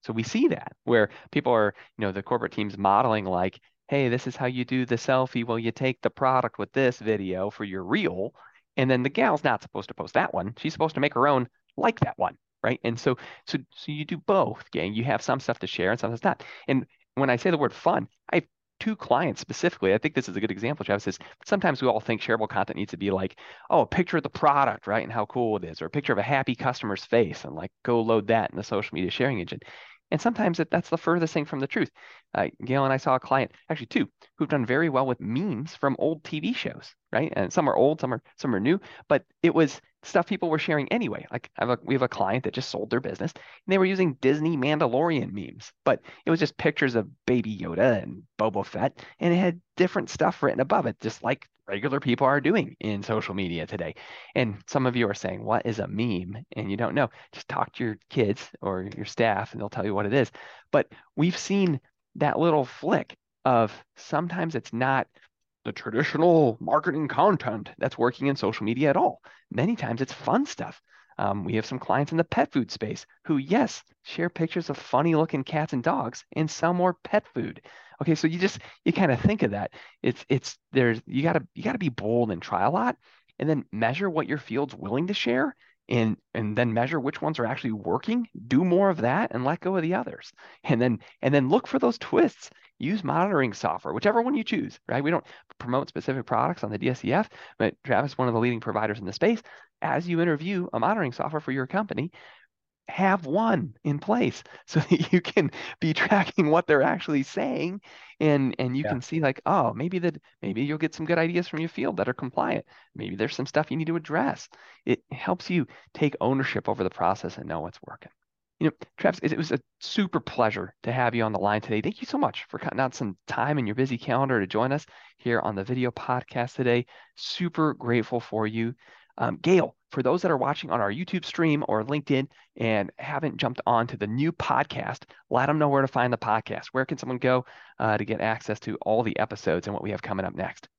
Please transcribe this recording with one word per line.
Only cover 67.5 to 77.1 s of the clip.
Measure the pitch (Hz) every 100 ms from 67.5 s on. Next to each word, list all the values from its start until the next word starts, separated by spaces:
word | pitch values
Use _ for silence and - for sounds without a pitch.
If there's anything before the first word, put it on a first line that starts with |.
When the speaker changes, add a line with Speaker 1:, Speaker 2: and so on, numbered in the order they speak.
| 107 101 -
Speaker 1:
that's | - -
working | 120 123 139
in |
social | 139 98 113
media | 107 120 147
at | 143
all. | - - - - _
Many | - 165 233
times | 135 117
it's | 131
fun | - - 180 285
stuff. | - - - _ _ _ -
Um, | 101 101
we | 90
have | 110 110
some | 127
clients | - 120 143
in | 160
the |
pet | 165 - -
food | 147 110
space | - 107 - - _ -
who, | 151
yes, | 139 208 254 - - _
share | - - 170
pictures | - 160 - 165
of | 147
funny | - 131 165
looking | 160 160 143
cats | 131 160 156
and | 135
dogs | 120 156 139 - -
and | - 156
sell | - 165
more | 180 180 180
pet | -